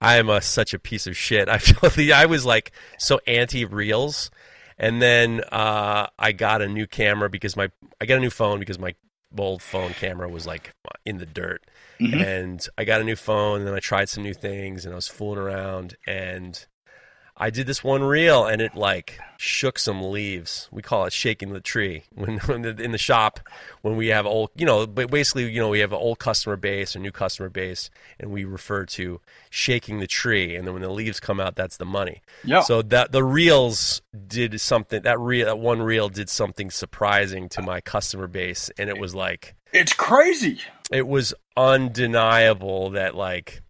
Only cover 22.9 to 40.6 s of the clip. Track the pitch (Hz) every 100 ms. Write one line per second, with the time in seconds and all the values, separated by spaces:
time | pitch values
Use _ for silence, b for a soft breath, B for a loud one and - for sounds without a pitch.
22.9 | 113 - 117 107 - - B B B 107
23.9 | 110 113 107 104 110 107 - 165 107 110
24.9 | 104 123 143 139 135 120 113 110 104 101
25.9 | 104 117 113 123 107 110 101 101 98 95
26.9 | 95 98 - 95 - 95 92 92 90 -
27.9 | _ b b 104 101 98 92 - 101 92
28.9 | - 90 87 _ b b - - 123 -
29.9 | 107 92 - 120 104 90 87 90 92 92
30.9 | 101 110 101 - 98 95 - 92 - 92
31.9 | 98 92 82 _ b - 165 - 117 107
32.9 | 123 123 131 131 143 170 143 123 107 -
33.9 | - - 104 95 113 120 107 - 117 104
34.9 | 110 101 120 120 123 110 110 117 113 113
35.9 | 110 104 98 98 - 101 95 95 - 95
36.9 | - 104 101 98 95 90 - 92 90 -
37.9 | 104 - 95 90 92 90 90 - - 101
38.9 | 101 95 92 92 90 - - _ - 160
39.9 | - - 254 339 320 190 -